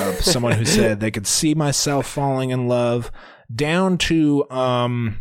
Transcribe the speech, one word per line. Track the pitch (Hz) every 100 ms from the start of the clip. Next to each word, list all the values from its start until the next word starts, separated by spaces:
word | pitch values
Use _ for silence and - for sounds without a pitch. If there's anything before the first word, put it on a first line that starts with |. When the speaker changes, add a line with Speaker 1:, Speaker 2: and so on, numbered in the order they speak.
| 98
Speaker 1:
a, | 92
Speaker 2:
<laughs> |
Speaker 1:
someone | - 135 120
who | 104 113
said | 202 113 104
they | 110
could | 107 98
see | - 156
myself | 156 147 131 147 143 127
falling | - 139 131 131
in | 127 123
love. | 123 120 120 117 - - - -
Down | 117 147 170 190 180
to, | - 165 151 143 -
um, | 131 127 123 123 123 117 104